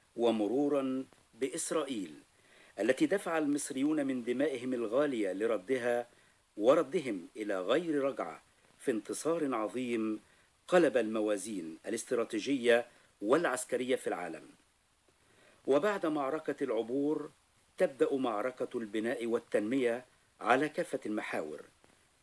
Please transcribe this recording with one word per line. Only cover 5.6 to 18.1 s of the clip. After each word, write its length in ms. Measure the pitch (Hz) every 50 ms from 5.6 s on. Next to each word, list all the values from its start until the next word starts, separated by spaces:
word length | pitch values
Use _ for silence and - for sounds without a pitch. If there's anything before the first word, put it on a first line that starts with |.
| - - 131 127 120 123 120 120 120 - - - _ _ _ _ _ _ - -
وردهم 720 | 104 123 147 170 160 - 185 185 139 - 156 135 - - - 117
إلى 240 | 107 104 101 92
غير 420 | 92 95 123 160 180 165 147 143 135
رجعة 380 | 139 123 113 95 85 78 - - _ _ _ _ _ _ -
في 120 | - 143
انتصار 640 | 120 107 - - 104 - - 151 165 170 156 135 123
عظيم 640 | 110 107 104 - 123 127 120 117 113 110 110 107 107 - _ _ _ _ _ _ _ _ -
قلب 300 | 175 180 165 135 123 123
الموازين 800 | 107 107 110 113 107 107 104 98 92 113 107 95 82 80 82 - -
الاستراتيجية 1000 | 95 113 113 - - 131 117 113 - - 107 101 123 143 131 117 117 117 120 117 - - - _ _ _ -
والعسكرية 760 | 101 107 131 160 170 143 123 127 - - 127 120 127 123 127
في 120 | 120 - 113
العالم. 420 | 98 85 90 87 80 - - - - _ _ _ _ _ _ _ _ _ _ _ _ _ _ _ _ _ - - - _ - -
وبعد 380 | 131 143 151 214 202 196 175
معركة 580 | 160 151 151 139 131 147 160 - - 139 - 143
العبور 680 | 123 113 113 117 110 127 143 143 147 156 151 147 - - _ _ _ _ _ _ _ _ -
تبدأ 380 | 185 180 139 - 156 -